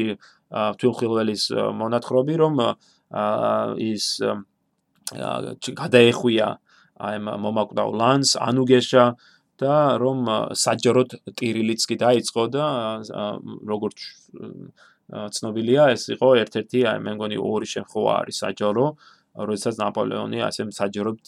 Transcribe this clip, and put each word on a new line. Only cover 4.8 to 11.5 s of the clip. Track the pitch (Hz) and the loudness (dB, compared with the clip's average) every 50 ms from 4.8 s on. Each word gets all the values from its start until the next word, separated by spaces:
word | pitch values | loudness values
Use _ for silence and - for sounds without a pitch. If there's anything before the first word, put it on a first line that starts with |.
| _ _ _ _ - - - - 60 - - 62 - - - | _ _ _ _ -16 -14 -10 -8 -6 -6 -4 -6 -6 -8 -10
ჩ-, | - - - - | -10 -10 -10 -8
გადაეხვია | - 139 - 123 120 117 120 117 - - 120 110 110 104 - - - _ _ _ _ _ _ _ - | -8 -2 4 6 6 8 6 4 2 0 0 2 2 0 0 -4 -8 _ _ _ _ _ _ _ -10
აი | 104 104 107 | -8 -8 -6
ამ | 107 107 107 104 | -6 -6 -8 -6
მომაკვდავ | 104 104 107 110 107 104 - 104 104 104 107 | -6 -4 -2 0 -2 -2 -2 -2 -2 -2 -2
ლანს, | 107 110 117 123 135 139 135 127 - | 0 2 2 4 4 4 2 0 0
ანუგეშა | - - 117 123 131 131 127 127 123 117 - 131 127 123 120 123 - _ _ _ _ _ _ _ - | 0 0 0 0 2 4 6 6 6 6 4 6 6 6 6 2 -2 _ _ _ _ _ _ _ -4
და | 131 139 147 151 147 139 120 | 0 2 2 4 4 4 2
რომ, | 113 123 135 135 131 | 2 0 0 0 0
ა, | 120 110 107 110 113 - | 0 0 0 0 -2 -2
საჯაროდ | - - - 123 113 110 - 120 113 127 127 - - - - - | -4 -2 0 0 0 2 2 4 4 4 4 2 -2 -16 -16 -12
ტირილიც | 95 - 127 113 | -8 -4 -4 -2